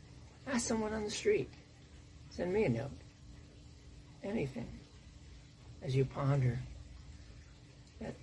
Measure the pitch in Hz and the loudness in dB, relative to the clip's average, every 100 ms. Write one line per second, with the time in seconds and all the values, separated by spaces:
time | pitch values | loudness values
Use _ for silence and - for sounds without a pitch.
0 | - - - - 262 247 - 220 214 220 | -18 -16 -16 -10 0 2 4 2 2 2
1 | 208 - 208 202 127 - - - - - | 0 2 6 6 4 -4 -18 -20 -18 -18
2 | - - - - 180 202 185 117 127 - | -16 -16 -10 -2 2 6 6 4 0 -6
3 | - - - - - - - - - - | -14 -16 -16 -14 -16 -16 -16 -16 -16 -16
4 | - - 247 214 135 - - - - - | -16 -8 -2 0 0 -2 -8 -8 -14 -18
5 | - - - - - - - - 160 131 | -16 -16 -16 -16 -18 -18 -16 -6 2 4
6 | 135 170 139 143 123 123 - - - - | 4 4 6 8 6 4 -2 -8 -12 -12
7 | - - - - - - - - - - | -12 -14 -14 -16 -16 -18 -18 -18 -16 -8
8 | 226 - | -6 -6